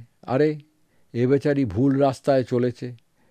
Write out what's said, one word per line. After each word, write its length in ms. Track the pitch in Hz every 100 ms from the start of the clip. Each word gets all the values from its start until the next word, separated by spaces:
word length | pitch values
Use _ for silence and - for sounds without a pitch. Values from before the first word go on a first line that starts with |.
| 117 _
"আরে, 380 | - 127 151 151 147 _ _ _ _
এ 140 | 117 123
বেচারি 380 | 139 151 139 131
ভুল 340 | 95 139 135
রাস্তায় 440 | 139 127 - 135
চলেছে, 520 | 123 123 123 120 123 123 _ _ _